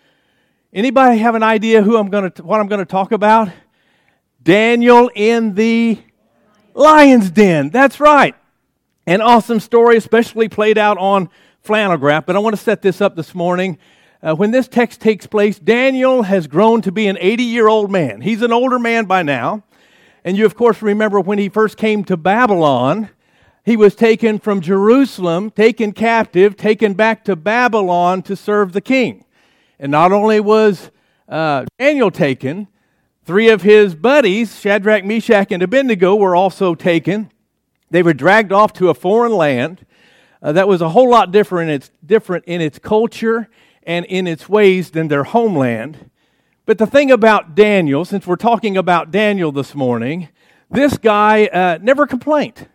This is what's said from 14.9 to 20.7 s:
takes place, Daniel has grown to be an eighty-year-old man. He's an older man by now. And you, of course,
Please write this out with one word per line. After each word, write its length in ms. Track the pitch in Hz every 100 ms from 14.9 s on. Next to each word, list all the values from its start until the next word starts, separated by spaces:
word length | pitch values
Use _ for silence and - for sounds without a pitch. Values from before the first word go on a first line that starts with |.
| -
takes 240 | 220 202 -
place, 320 | 208 208 -
Daniel 640 | 160 240 269 262 262 254
has 240 | 190 196 147
grown 380 | 151 226 226
to 80 | 190
be 160 | 180 208
an 100 | 170
eighty-year-old 720 | 180 233 240 240 214 220 202
man. 320 | 196 135 104
He's 220 | 170 220
an 80 | 240
older 260 | 233 262 247
man 280 | 233 226 190
by 180 | 185
now. 400 | 151 127 135 208 _ _ _ _ _ _
And 140 | 170 196
you, 80 | 214
of 100 | -
course, 280 | 240